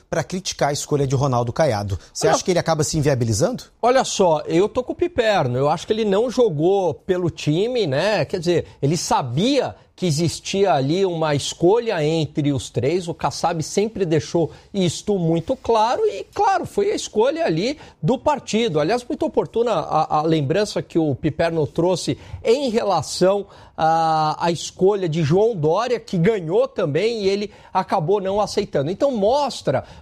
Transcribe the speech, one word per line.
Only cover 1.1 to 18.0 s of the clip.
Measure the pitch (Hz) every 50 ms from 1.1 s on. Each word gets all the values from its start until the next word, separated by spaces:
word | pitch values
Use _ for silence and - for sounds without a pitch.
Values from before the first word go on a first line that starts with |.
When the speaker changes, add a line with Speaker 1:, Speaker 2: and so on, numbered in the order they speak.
| 139
Speaker 1:
Ronaldo | 127 139 143 127 120 120 120 117
Caiado? | - 165 147 113 101 104 101 98 90 - - _
Você | - - -
Speaker 2:
Olha, | 320
Speaker 1:
acha | - -
que | - 180
ele | 170
acaba | 147 - 160 151 151
se | - -
inviabilizando? | 160 135 147 143 120 127 113 110 98 147 214 254 175 - - _ _
Speaker 2:
olha | - 233 254 262 220
só, | - - - 202 175 156 147 -
eu | - 160 165 196 214
tô | - 262 247
com | - 285
o |
Piperno. | - 349 349 - - 226 220 208 185 151 123 120
Eu | 127 139 147
acho | 160 170 -
que | - 208
ele | 220 226
não | 208 190 202 233 262
jogou | 196 - 247 220 160 143 156 175 196 202 190 170 143
pelo | - _ - 185 180 180 165
time, | - - - 147 151 165 202 233 254 247 208
né? | 160 127 139 170 208 220 185 143
Quer | - - 190
dizer, | 160 175 175 151 117 - - - -
ele | 131 165
sabia | 175 - - 240 214 165 123 117 135 190 254 285 269 208 127 - - _ _ _
que | - -
existia | 180 147 143 175 151 - - - - - 196 202 190 170
ali | 143 135 135 156 185 196
uma | 185 175 160 160 156 147
escolha | 139 - - - - - 175 202 240 240 220 208 170 147
entre | 151 160 165 156 139 - - 147 143 143
os | 127 - -
três. | - 135 117 131 165 185 175 170
O | 151
Kassab | - - 147 - - - 170 175 165 147
sempre | - - - 202 226 226 - 196
deixou | 165 170 151 - - - 175 165 - - - - - -
isto | 202 185 170 - - - - 208 190
muito | 170 160 165 165 165 - 262
claro | - - - 233 220 214 226 269 415 440
e, | 415 403 - - - -
claro, | - 403 427 392 359 294
foi | - - - 202 202 220
a |
escolha | - - - - 208 220 262 311 320 320
ali | 254 165 156 190 247 294 - - - - _